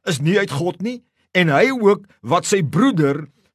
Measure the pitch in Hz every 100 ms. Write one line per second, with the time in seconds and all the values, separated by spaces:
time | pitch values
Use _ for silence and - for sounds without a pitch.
0 | - 147 151 202 202 143 175 - 208 247
1 | - _ _ 185 165 143 247 262 202 202
2 | - _ 113 170 - 196 143 151 269 185
3 | 143 143 151 _ _